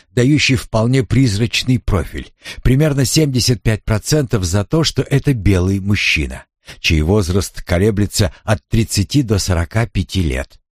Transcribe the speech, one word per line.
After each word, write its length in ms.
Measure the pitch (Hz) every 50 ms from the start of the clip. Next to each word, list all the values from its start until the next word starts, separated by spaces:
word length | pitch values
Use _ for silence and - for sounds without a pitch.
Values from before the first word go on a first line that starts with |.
| _ _
дающей 460 | - 127 120 135 151 139 - - 135
вполне 460 | - - - - 110 110 120 131 135
призрачный 760 | 113 - - 135 135 120 98 101 120 110 - - - - 131 117
профиль. 560 | - - 107 87 73 - - 71 67 - _ _ - - - -
Примерно 420 | - 120 131 135 160 156 143 139 143
семьдесят 580 | - - 160 156 143 127 123 110 - 127 -
пять 220 | - 113 110 101 -
процентов 600 | - 113 104 - - 147 156 139 107 - 107 92
за 200 | 82 85 104 101
то, 200 | - - 165 160
что 160 | - - -
это 300 | - - 139 135 - 147
белый 480 | 139 113 90 98 98 90 90 95 98 98
мужчина, 640 | 92 101 110 - - - - - 71 64 - - - _ _ _ _ - - -
чей 200 | - - 85 76
возраст 640 | 76 80 101 107 95 80 90 98 - - - -
колеблется 720 | - - 87 87 98 110 104 98 104 98 - - 104 92 - -
от 180 | - - 110 - _ -
тридцати 540 | - 113 113 - - 104 95 - - 135
до 160 | 120 101 110 92
сорока 480 | - - 92 82 85 - - 113 117
пяти 360 | 107 - 98 87 - - 95
лет. 380 | 87 76 64 64 71 - - - _ _